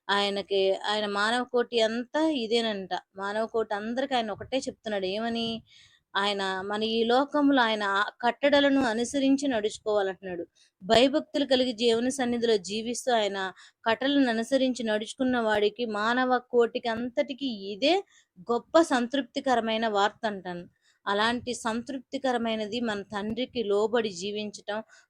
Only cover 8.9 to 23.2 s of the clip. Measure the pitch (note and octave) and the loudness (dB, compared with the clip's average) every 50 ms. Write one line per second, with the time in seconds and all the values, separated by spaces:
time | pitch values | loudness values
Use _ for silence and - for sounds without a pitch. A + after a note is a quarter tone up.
8.9 | G#3+ A3+ A#3+ A#3 - C#4+ C4+ C4+ C4+ C4+ C#4+ C#4+ B3+ A3 G3+ G#3+ - - - A3 | 0 0 -2 -2 0 2 4 4 4 4 2 0 -2 0 -2 -2 -4 -4 -2 0
9.9 | G#3 G#3 G3 F#3+ F#3 - - F#3 F3+ E3+ E3+ - _ _ _ _ _ _ F#3+ F3+ | 2 2 2 0 -2 -6 -8 -8 -8 -8 -8 -10 _ _ _ _ _ _ 0 4
10.9 | A3+ A3+ B3 C#4 B3+ D#4 D4+ - - D4+ C#4+ - C4+ B3+ B3+ B3+ B3 G3+ A#3+ A#3+ | 6 6 6 6 4 0 -2 -2 -2 -2 0 2 2 2 2 0 0 0 2 2
11.9 | A3+ A3+ A#3+ B3+ C4 - B3+ A#3+ A#3+ A#3+ A3+ A#3 A3+ G#3 F3 F#3 G3+ A3 A3 A#3 | 2 2 2 0 -2 -2 -2 -2 -2 0 2 2 2 2 0 -2 -6 -6 -4 -4
12.9 | A#3+ - - C4+ A#3+ A3+ G#3+ G3+ G3 G3 F#3+ F#3+ F3+ - - - _ _ - A3+ | -6 -4 -2 0 2 2 2 0 -2 -2 -4 -6 -8 -12 -18 -20 _ _ -2 -2
13.9 | A3+ A3 B3+ C4+ C#4+ C#4+ C4+ B3 A3+ A3 A3+ - C#4 C4+ C4 C4 B3 - A#3+ A3 | 0 0 0 2 4 4 4 4 2 -2 0 0 2 2 2 2 0 -2 -2 -2
14.9 | G#3+ G#3+ A3 A3 - - C4 B3+ B3+ B3 A3+ G#3+ G#3+ G#3+ G#3 G#3 G#3 - A#3+ A3+ | -2 -2 -2 -6 -6 -2 -2 0 0 0 0 0 2 2 2 0 0 -2 -4 -4
15.9 | G#3 G3+ G#3 A3+ A#3+ B3 C4 B3+ B3+ B3 B3 _ - A#3+ A#3 A3+ - B3+ - A#3+ | -2 -2 0 0 2 2 2 2 2 0 0 _ 2 4 4 4 2 -4 -4 -4
16.9 | A3+ A3 A#3+ B3+ A#3 - D4 C#4+ C#4+ A#3+ C#4 C4 A#3 G3+ G3 G3 G#3+ F#3+ A#3+ C#4+ | -4 -4 -6 -4 -2 -2 -2 -2 -4 -6 -6 -6 -6 -6 -8 -10 -4 0 2 2
17.9 | E4+ G4 G4 - _ _ _ _ _ - F3 - A#3+ A#3+ - _ - E4 E4+ E4 | 2 2 0 -4 _ _ _ _ _ -16 -6 -4 -4 -4 -4 _ 4 4 4 6
18.9 | D4 B3 A#3+ A#3 - C4+ C#4 - _ A#3 - C4+ B3+ A#3+ A3 A3+ A3 A3 A3+ A3+ | 2 0 0 0 -2 -4 -4 -4 _ -4 0 2 2 2 2 0 -2 -2 -2 0
19.9 | G#3 G3+ G3 G#3+ G#3 - - A3 G#3 F#3+ F3+ F#3 F3+ F3 F3 F3 _ _ _ _ | 2 2 2 2 0 -2 -6 -6 -6 -6 -8 -10 -10 -10 -12 -14 _ _ _ _
20.9 | _ _ _ G3 G3+ G3+ G#3+ A3+ A#3+ B3 - B3 A#3+ - - A#3+ A3 A#3 A#3 - | _ _ _ -2 0 0 0 0 0 -2 -4 -8 -8 -6 -4 -4 -4 -4 -6 -8
21.9 | C4+ C4+ B3 _ - C4+ C4+ C4 B3 A#3 A3+ A3+ A3 A3 G#3+ G#3 G3+ B3 A#3+ A3+ | -10 -12 -10 _ -8 -4 -2 -2 -2 0 -2 -2 -4 -4 -4 -4 -4 -4 -4 -4
22.9 | G#3 G3+ F#3+ - A3 G3+ | -4 -6 -6 -8 -8 -6